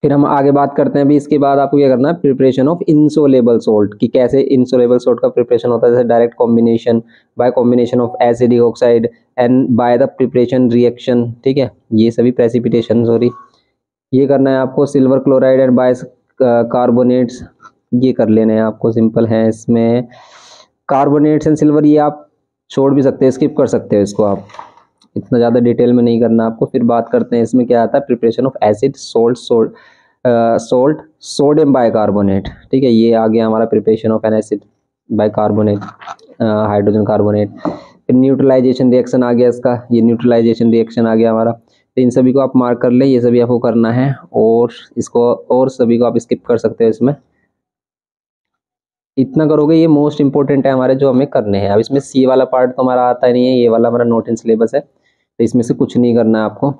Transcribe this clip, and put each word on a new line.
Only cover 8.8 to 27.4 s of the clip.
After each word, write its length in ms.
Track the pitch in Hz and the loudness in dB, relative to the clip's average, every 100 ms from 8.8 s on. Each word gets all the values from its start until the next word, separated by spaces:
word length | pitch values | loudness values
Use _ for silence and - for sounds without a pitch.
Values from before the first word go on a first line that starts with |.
| 123 117 117 _ _ - | 0 2 0 _ _ -4
and 260 | 123 127 135 | 0 2 0
by 280 | 120 123 120 | 0 0 0
the 100 | 135 - | 0 -2
preparation 500 | 123 123 120 131 127 | -2 0 0 0 0
reaction, 600 | 120 120 120 - 123 117 117 | 2 0 -2 -4 -2 -4 -6
ठीक 140 | 135 135 | -4 -2
है, 140 | 123 _ _ | -4 _ _
ये 180 | 110 113 | 0 0
सभी 200 | 113 120 | 0 -2
precipitation, 760 | 120 120 123 113 117 113 113 117 | 0 0 0 -2 -2 0 0 0
sorry, 260 | 117 120 - - _ _ _ _ _ _ | 0 -2 -4 -20 _ _ _ _ _ _
ये 140 | 131 135 | -2 0
करना 220 | 139 135 | 2 0
है 80 | 131 | 0
आपको। 280 | 131 135 139 | -2 -2 -2
Silver 340 | 143 131 135 | 0 0 0
chloride 500 | 135 135 131 131 131 | 2 2 2 2 2
and 100 | 127 | 2
by, 260 | 127 123 - _ _ _ | 0 -2 -6 _ _ _
अ, 280 | 127 120 120 123 | 0 0 0 -2
carbonates, 580 | 123 120 123 127 120 - - _ - _ _ | 0 2 2 0 -2 -6 -20 _ -20 _ _
ये 200 | 123 127 | -2 -2
कर 160 | 123 110 | 0 0
लेने 240 | 107 110 | 2 2
हैं 80 | 110 | 0
आपको, 300 | 110 110 120 | -2 -2 -4
simple 360 | 113 113 113 113 | 0 0 0 -2
है 200 | 110 110 | 0 -2
इसमें। 600 | 110 - 117 117 120 117 - - - - - _ _ - | -4 -4 -2 0 -2 -4 -16 -20 -20 -20 -20 _ _ -4
Carbonates 540 | 135 143 147 151 151 156 | -2 0 2 2 0 0
and 160 | 151 | 0
silver 220 | 151 151 151 | 2 2 2
ये 120 | 151 | 2
आप 320 | 147 147 - _ _ _ _ | 0 -4 -20 _ _ _ _
छोड़ 240 | - 135 | -2 0
भी 80 | 139 | 2
सकते 240 | 135 - 131 | 0 0 -2
हैं, 60 | |
skip 260 | 127 147 - | 0 -4 0
कर 100 | 127 | -2
सकते 280 | 117 - 104 | -2 -2 -2
हो 60 | |
इसको 220 | 98 101 | -2 -2
आप, 220 | 104 95 - - - _ _ _ _ - | -2 -2 -8 -20 -20 _ _ _ _ -14
इतना 220 | - 123 | -4 0
ज़्यादा 200 | 117 120 | 2 2
डिटेल 340 | 120 117 120 | 0 0 2
में 100 | 123 | 2
नहीं 180 | 120 117 | 2 0
करना 240 | 117 113 113 | 0 0 -2
आपको। 200 | 113 123 | -4 -4
फिर 180 | 139 | -2
बात 260 | 117 120 117 | 0 -2 0
करते 260 | 123 117 | -4 -2
हैं 80 | 120 | -2